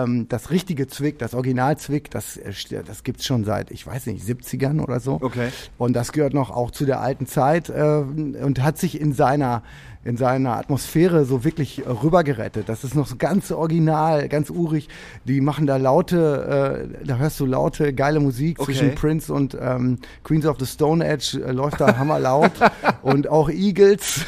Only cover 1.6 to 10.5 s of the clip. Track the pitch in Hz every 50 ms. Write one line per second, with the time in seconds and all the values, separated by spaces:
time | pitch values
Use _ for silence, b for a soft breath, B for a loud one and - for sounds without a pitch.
1.6 | 127 139 156 - - - 139 151 - - - 107 101 - - - - - 98 -
2.6 | - - 107 104 90 - 104 - - - 117 - - - 131 120 104 104 107 98
3.6 | 104 - - - - - 107 131 - 120 101 92 90 101 120 120 - - - 127
4.6 | 135 135 147 156 - - 123 127 117 131 143 156 131 127 101 123 120 123 131 -
5.6 | - - - - 123 120 123 120 120 - - 147 151 139 131 147 131 - - 123
6.6 | 120 117 - - 147 135 127 - - 123 135 - 131 - - 156 131 139 156 175
7.6 | 160 - - 139 151 151 151 151 143 131 147 156 156 143 120 113 123 139 131 123
8.6 | 131 156 147 - - 165 - 151 151 151 135 113 147 127 139 147 143 123 120 113
9.6 | B B B B B B B B - 117 120 117 131 123 131 135 135 127